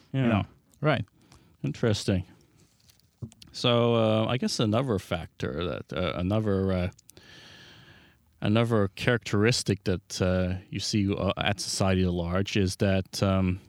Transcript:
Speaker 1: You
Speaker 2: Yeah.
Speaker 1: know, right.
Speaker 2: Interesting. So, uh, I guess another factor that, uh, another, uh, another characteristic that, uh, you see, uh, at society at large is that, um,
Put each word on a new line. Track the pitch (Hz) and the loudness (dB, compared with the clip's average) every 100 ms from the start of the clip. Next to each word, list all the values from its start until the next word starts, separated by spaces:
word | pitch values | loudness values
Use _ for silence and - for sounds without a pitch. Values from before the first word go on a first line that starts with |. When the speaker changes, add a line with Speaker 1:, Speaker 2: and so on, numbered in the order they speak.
| _ | _
Speaker 1:
You | 135 | 0
Speaker 2:
Yeah. | 120 | 2
Speaker 1:
know, | 104 92 - _ _ | 2 -2 -10 _ _
right. | 151 120 107 _ _ - _ _ | -2 -2 -4 _ _ -20 _ _
Speaker 2:
Interesting. | 139 - 117 101 - 92 - - _ _ _ _ _ _ _ _ - - - | -8 -2 0 0 2 0 -2 -16 _ _ _ _ _ _ _ _ -18 -16 -20
So, | - 123 120 117 117 | -4 2 4 4 2
uh, | 113 110 110 | 2 2 0
I | 127 | -2
guess | 214 - | -2 -2
another | 113 110 139 95 | 0 0 0 -2
factor | - 85 78 _ - 71 87 | -2 -8 -8 _ -6 -4 -6
that, | 57 - | -6 -8
uh, | - 87 - | -4 -4 -2
another, | 92 107 107 95 95 | -2 0 0 0 2
uh, | 92 90 - _ - - - - - - - - - - _ _ _ | 0 -2 -6 _ -20 -20 -20 -20 -20 -20 -20 -20 -20 -20 _ _ _
another | 104 110 117 110 98 - | 0 2 2 2 0 0
characteristic | - 117 - 101 110 123 - 98 | 0 0 0 2 4 2 -2 -2
that, | - 90 _ - | -2 -4 _ -2
uh, | 92 92 90 95 - | 0 2 0 -4 -8
you | 101 | -10
see, | - 107 98 | -4 0 0
uh, | - 95 - | 0 -2 0
at | - 101 | -2 -2
society | - - 98 92 | -4 -2 2 2
at | 92 | 2
large | 87 85 92 98 107 | 0 -2 -2 0 0
is | 95 - | 0 0
that, | 101 95 - - | 0 0 -2 -2
um, | 98 95 92 95 | 0 2 0 -2